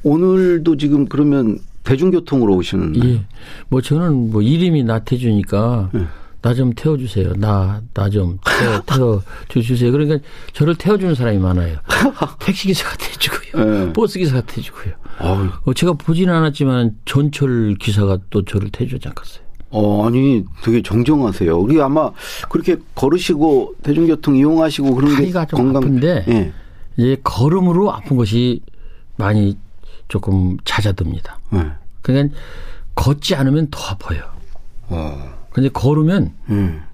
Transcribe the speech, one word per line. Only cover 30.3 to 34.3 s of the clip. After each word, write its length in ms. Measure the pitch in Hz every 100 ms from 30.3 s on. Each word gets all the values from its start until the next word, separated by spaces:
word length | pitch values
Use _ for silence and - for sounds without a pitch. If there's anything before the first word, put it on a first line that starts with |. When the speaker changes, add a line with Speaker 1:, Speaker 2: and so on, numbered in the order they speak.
| 95 92 92
Speaker 2:
잦아듭니다. 760 | - - 101 92 85 69 - - -
Speaker 1:
예. 180 | 101 78 - - -
Speaker 2:
그러니까 360 | - 131 143 143 - - - - -
걷지 400 | - - 143 -
않으면 320 | - 135 147 151
더 80 | - -
아파요. 320 | 98 - 80 -